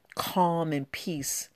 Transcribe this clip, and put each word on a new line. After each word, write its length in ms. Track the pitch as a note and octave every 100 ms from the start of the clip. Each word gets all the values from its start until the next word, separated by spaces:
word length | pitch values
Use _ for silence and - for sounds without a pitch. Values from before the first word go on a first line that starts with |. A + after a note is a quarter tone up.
| - -
calm 560 | - F#3+ F3 E3+ E3
and 180 | D3 C#3
peace. 600 | - - D#3 C3+ - -